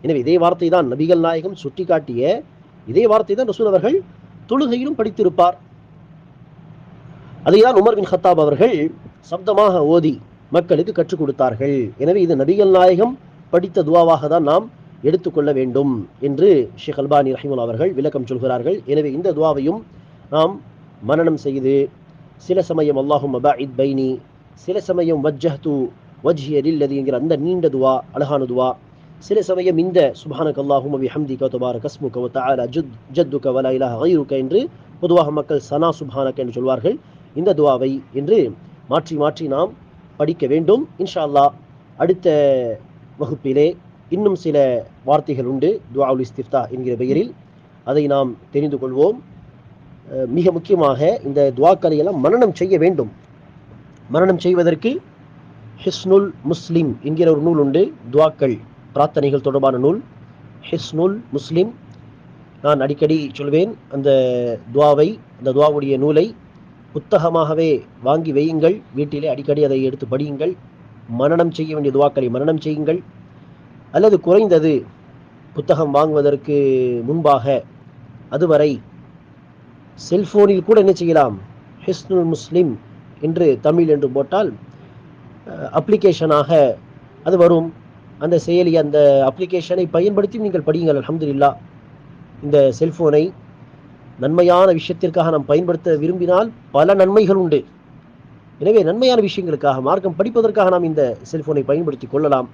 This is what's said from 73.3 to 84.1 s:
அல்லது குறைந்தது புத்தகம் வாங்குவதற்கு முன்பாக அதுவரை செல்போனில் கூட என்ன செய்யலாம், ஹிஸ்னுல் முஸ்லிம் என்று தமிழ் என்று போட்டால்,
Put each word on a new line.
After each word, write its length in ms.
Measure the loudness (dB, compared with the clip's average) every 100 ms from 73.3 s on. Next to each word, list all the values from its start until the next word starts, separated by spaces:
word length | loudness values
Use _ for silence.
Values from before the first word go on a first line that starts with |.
| -20 -20 -20 -20 -20 -6
அல்லது 280 | 2 4 2
குறைந்தது 640 | 4 2 4 2 2 0 -4 -20 -20 -20 -20 -20 -14
புத்தகம் 360 | -12 -2 0 2
வாங்குவதற்கு 640 | 2 2 2 2 0 -2 0 2 2 0 -2
முன்பாக 580 | -4 0 2 2 2 -2 -4 -20 -20 -20 -20 -20 -8
அதுவரை 500 | -2 2 4 2 0 -10 -20 -20 -20 -20 -20 -20 -20 -20 -20 -20
செல்போனில் 720 | -20 -4 -2 0 4 4 4
கூட 160 | 4 4
என்ன 120 | 4
செய்யலாம், 460 | 2 2 2 2 -2 -14 -20 -20 -12 -8
ஹிஸ்னுல் 380 | -8 -2 0
முஸ்லிம் 540 | 0 -4 -2 0 0 -2 -12 -20 -20 -8
என்று 380 | -4 0 2 2
தமிழ் 260 | 2 2 2
என்று 220 | 2
போட்டால், 440 | 0